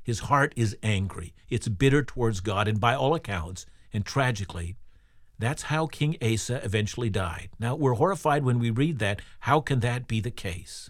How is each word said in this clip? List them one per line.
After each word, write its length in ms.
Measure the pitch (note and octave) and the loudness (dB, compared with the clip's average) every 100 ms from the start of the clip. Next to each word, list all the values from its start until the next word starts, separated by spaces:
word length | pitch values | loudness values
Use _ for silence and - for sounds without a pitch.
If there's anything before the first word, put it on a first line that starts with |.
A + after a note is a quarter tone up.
His 180 | - A2+ | -4 -4
heart 340 | - C#3+ D3 - | 2 4 4 2
is 220 | A2 - | 0 0
angry. 520 | G#2+ G2+ F#2+ F2+ E2+ - - | 0 0 -2 -6 -12 -16 -6
It's 180 | A#2 - | -4 -2
bitter 360 | G2+ C3+ C#3+ | 2 4 4
towards 360 | C#3 B2+ A#2 F#2 | 2 0 0 0
God, 280 | G2+ G2 G#2+ | -2 0 2
and 120 | G#2+ | 2
by 160 | A#2 C3+ | 2 2
all 180 | C3 | 2
accounts, 520 | E3 - F2+ E2 F#2 - - - | 0 -2 -6 -6 -10 -16 -20 -6
and 140 | G#2+ - | -4 -2
tragically, 720 | C#3 B2+ G#2+ F#2+ F2 E2+ G2 - - _ - - - | 0 0 0 -6 -6 -8 -10 -16 -20 _ -20 -20 -4
that's 260 | A#2 D#3 | -2 -2
how 240 | - D#3 D#3+ | -2 -2 -2
King 280 | - D3 D#3+ | 0 -2 0
Asa 420 | A2+ A2 - B2 | 0 0 -2 -4
eventually 460 | A2 G#2+ G#2 - A#2+ | 0 0 0 -2 -2
died. 400 | G2+ F2+ E2 - - | -2 -2 -6 -12 -4
Now, 160 | A#2 D3+ | -4 2
we're 200 | C3+ A2+ | 2 4
horrified 500 | E3+ G3 D3+ D3 C3 | 2 4 2 4 4
when 120 | A#2+ | 2
we 120 | A#2 | 2
read 300 | A2+ D3+ C#3 | 2 0 2
that. 220 | G#2 G2+ - - | 0 -2 -8 -6
How 180 | - D3+ | 2 2
can 220 | - C3+ | 4 2
that 260 | A#2+ A#2+ B2+ | 2 -2 -2
be 140 | A2 | -2
the 100 | A2+ | -2
case? 580 | - G2 F2 - - | -6 -8 -8 -12 -16